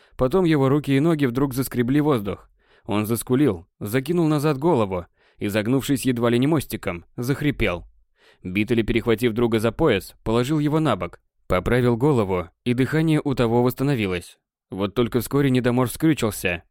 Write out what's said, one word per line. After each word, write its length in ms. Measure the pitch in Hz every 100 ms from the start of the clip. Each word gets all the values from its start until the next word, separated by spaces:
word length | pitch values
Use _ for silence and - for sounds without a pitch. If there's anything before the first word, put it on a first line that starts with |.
| _ -
Потом 280 | 127 185
его 240 | 175 151 135
руки 280 | 147 143 135
и 40 |
ноги 260 | 165 156 135
вдруг 260 | 120 143
заскребли 480 | 123 127 123 120 143
воздух. 480 | 147 127 101 90 - _ _ _
Он 220 | - 104 107
заскулил, 600 | 117 - 127 143 90 - _
закинул 460 | 101 123 135 175 160
назад 300 | 151 151 135
голову 480 | 160 143 101 92 87 _ _ _
и, 100 | 104
загнувшись 580 | 107 107 135 117 139 127
едва 240 | 120 117
ли 80 | 120
не 80 | 135
мостиком, 580 | 160 - 113 - 87 - -
захрипел. 680 | 123 139 147 - 104 87 - _ _ _ _ _
Биттели, 400 | 92 92 107 117
перехватив 520 | 110 117 117 110 120
друга 240 | 107 120 113
за 140 | 113
пояс, 420 | - 156 101 - -
положил 340 | - 113 123 156
его 220 | 147 156
на 160 | 156 98
бок, 240 | 87 - _ _ -
поправил 500 | 92 90 120 123 117
голову, 520 | 143 127 95 92 85 _
и 100 | 120
дыхание 460 | 123 127 156 160 151
у 120 | 143
того 280 | 131 117 120
восстановилось. 760 | 123 - 135 131 98 90 - - _ _ _
Вот 240 | 90 98
только 260 | - 117 123
вскоре 300 | - 139 139
недоморф 420 | 127 123 120 123
скрючился, 720 | - 160 135 113 - 95 87 -